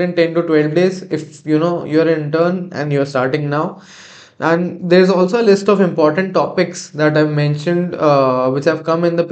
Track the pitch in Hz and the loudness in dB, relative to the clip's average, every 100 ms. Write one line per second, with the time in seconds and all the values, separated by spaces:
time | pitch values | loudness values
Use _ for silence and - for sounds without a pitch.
0 | 180 175 165 165 165 151 151 160 185 - | -2 0 0 0 0 0 2 0 0 -2
1 | - 156 - - 147 151 170 170 - 156 | -8 -8 -10 -10 -2 0 0 -2 -2 0
2 | 160 160 147 160 175 185 180 - 147 143 | 2 0 -2 0 0 -2 -6 -6 -2 -2
3 | 135 131 131 151 143 147 175 - - - | 0 -2 -2 -2 -2 -2 -4 -8 -20 -20
4 | - - - - 156 170 180 - 175 180 | -20 -20 -20 -4 0 0 -2 -4 2 4
5 | 185 185 185 233 220 196 - 196 180 151 | 6 4 2 2 2 2 2 2 2 2
6 | 151 156 190 180 139 - 170 - - 147 | 2 2 -2 -2 -2 -2 -4 -4 -10 -2
7 | 151 151 151 151 147 147 175 175 180 - | 0 2 0 0 -2 -2 -2 -2 -2 0
8 | 151 139 131 127 127 139 151 165 165 165 | 2 4 2 2 0 0 0 -2 -2 0
9 | 170 170 165 | 0 0 -2